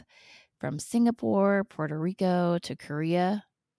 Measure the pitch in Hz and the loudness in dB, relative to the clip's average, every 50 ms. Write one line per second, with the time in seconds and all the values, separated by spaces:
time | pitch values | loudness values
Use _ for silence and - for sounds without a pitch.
0 | - _ _ - - - - - - _ _ - - 143 143 151 - - - 233 | -20 _ _ -20 -20 -20 -20 -20 -20 _ _ -8 -8 -6 -6 -6 -6 -2 0 2
1 | 240 233 233 - - 220 214 196 196 196 202 196 196 - - - 156 151 151 156 | 4 2 2 0 0 0 2 4 4 4 2 2 0 -4 -6 -6 -6 -4 -4 -4
2 | 156 175 190 - 196 185 180 180 175 175 175 170 - - 135 - - - 143 151 | -4 -4 -2 0 0 2 2 2 2 2 0 0 -2 -6 -10 -10 -10 -8 -6 -4
3 | 160 165 170 175 180 180 208 208 - _ _ _ _ _ _ | -2 0 2 2 2 2 0 -2 -6 _ _ _ _ _ _